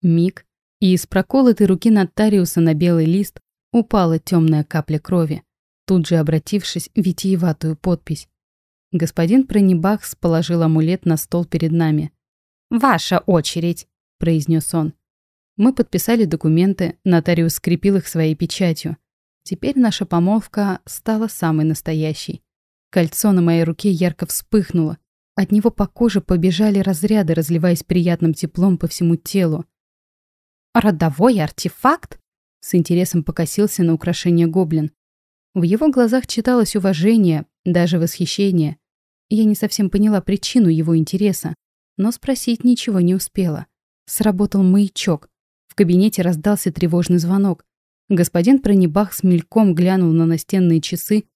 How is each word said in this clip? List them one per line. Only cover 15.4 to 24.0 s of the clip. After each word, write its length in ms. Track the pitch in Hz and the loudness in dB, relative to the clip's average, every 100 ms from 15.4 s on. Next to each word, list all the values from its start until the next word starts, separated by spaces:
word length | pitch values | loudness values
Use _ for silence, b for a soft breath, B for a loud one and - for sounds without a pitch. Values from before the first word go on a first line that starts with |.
| _ - | _ 0
Мы 160 | 214 | 0
подписали 520 | 269 240 180 - 233 202 | 2 -2 -2 -2 0 0
документы, 720 | 160 160 160 190 190 180 - | 0 0 2 2 0 -4 -4
нотариус 520 | - 175 160 170 165 - | 0 0 2 0 0 -2
скрепил 420 | - 175 196 196 | -2 0 0 0
их 100 | - | -2
своей 280 | 165 160 156 | -2 -2 -2
печатью. 640 | 170 - 180 160 - 151 _ _ _ _ | -4 -2 -2 -2 -6 -12 _ _ _ _
Теперь 340 | - 185 - 285 | -12 -8 -4 0
наша 280 | 240 - 190 | 0 0 -4
помолвка 760 | 175 175 220 - - 202 185 - | 0 0 0 -2 -4 -4 -4 -10
стала 420 | - - 220 220 | -10 -6 -4 -4
самой 380 | - 165 156 156 | -4 -2 0 0
настоящей. 760 | 156 - 156 156 156 - - _ _ _ _ _ | -2 -4 -4 -4 -6 -10 -14 _ _ _ _ _
Кольцо 400 | - 165 - 214 | -2 -2 0 0
на 100 | 185 | 2
моей 220 | 170 165 | 2 2
руке 260 | 165 165 208 | 0 -2 -2
ярко 360 | 175 | 0